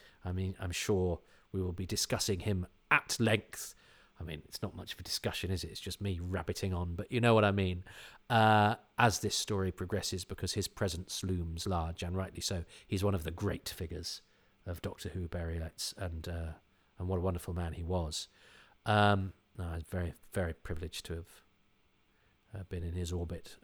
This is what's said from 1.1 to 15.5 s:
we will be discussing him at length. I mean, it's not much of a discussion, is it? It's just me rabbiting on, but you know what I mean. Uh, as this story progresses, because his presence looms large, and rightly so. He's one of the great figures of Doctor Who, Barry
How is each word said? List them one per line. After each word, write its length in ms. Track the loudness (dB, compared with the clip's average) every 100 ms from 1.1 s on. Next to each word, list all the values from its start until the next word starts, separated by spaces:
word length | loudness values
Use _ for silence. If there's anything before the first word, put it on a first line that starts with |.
| 0 -6 -20 _
we 80 | -2
will 100 | -2
be 140 | -2 -4
discussing 560 | -2 0 0 0 0
him 260 | 0 0 -2 _ 2
at 240 | 2 2 2
length. 580 | 4 4 0 -12 -12 -14 -20 -20 -20 -12
I 40 |
mean, 180 | -8 -8 -10
it's 160 | -8
not 140 | -8 -8
much 180 | -12
of 60 | -12
a 40 |
discussion, 480 | -6 -4 -2 -2 -2
is 120 | -2
it? 80 | -2
It's 80 | -8
just 220 | -8 -4
me 180 | -4 -2
rabbiting 520 | -2 -2 -2 -2 0
on, 220 | 0 0 -4
but 160 | -2
you 100 | 4
know 120 | 8
what 120 | 8 8
I 60 |
mean. 320 | 6 2 0 -6 -16 -18 -18 2
Uh, 460 | 6 8 10 8 4 -6 4
as 220 | 4 4
this 160 | 0 -2
story 360 | 0 0 0
progresses, 540 | -2 -4 -2 -2 -6 -6
because 280 | -6 -2
his 140 | -2 -2
presence 540 | 0 -2 -2 -6 -6
looms 460 | -2 0 -2 -4 -2
large, 340 | 0 -2 -4
and 140 | -4 -2
rightly 260 | -4 -4
so. 220 | -4 -4 -6 -12 -4
He's 160 | 0
one 100 | 2
of 100 | 2
the 60 | -2
great 400 | -2 -2 -2 -6
figures 520 | -8 -8 -6 -8 -10 _ _ _ _ -10
of 160 | -6
Doctor 280 | -6 -6 -6
Who, 180 | -4 -4
Barry 320 | -4 -4